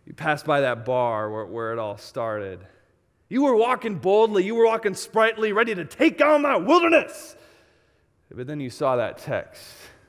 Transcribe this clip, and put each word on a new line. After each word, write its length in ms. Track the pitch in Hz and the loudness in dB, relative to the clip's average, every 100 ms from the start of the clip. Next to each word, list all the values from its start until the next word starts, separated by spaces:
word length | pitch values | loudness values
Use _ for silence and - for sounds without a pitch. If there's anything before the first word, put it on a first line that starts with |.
You 80 | - | -20
pass 300 | - 156 147 | -8 -6 -4
by 180 | - 143 | 0 0
that 220 | 131 117 | 0 -2
bar 460 | 113 127 123 110 107 | -2 -2 0 -2 -4
where, 160 | 107 98 | -8 -10
where 260 | 113 113 | -8 -6
it 60 | 113 | -6
all 180 | 110 101 | -6 -10
started. 640 | - - 113 107 98 92 95 _ _ _ _ _ - | -12 -8 -6 -6 -8 -12 -18 _ _ _ _ _ -6
You 120 | 247 | 0
were 120 | 285 226 | 2 2
walking 380 | 233 247 226 180 | 2 0 -4 -4
boldly. 480 | 180 208 220 208 | 2 4 4 2
You 100 | 185 | 0
were 120 | 226 226 | 2 2
walking 280 | 220 214 | 2 -2
sprightly, 580 | 185 - 214 220 220 220 | -4 -4 2 2 2 0
ready 220 | 202 233 | 0 0
to 120 | 196 165 | -2 -8
take 340 | - 311 - | 0 2 4
on 220 | 294 302 | 4 4
that 220 | 285 226 | 2 0
wilderness. 680 | 185 339 339 320 - - - - - _ _ _ _ _ _ _ - | 4 4 6 2 2 -8 -20 -20 -20 _ _ _ _ _ _ _ -20
But 160 | - 127 | -14 -10
then 140 | 151 | -8
you 80 | 131 | -10
saw 280 | - 131 127 | -2 0 0
that 200 | 107 - | -2 -6
text. 440 | - 110 - - - - - - | -6 -6 -6 -14 -20 -20 -20 -20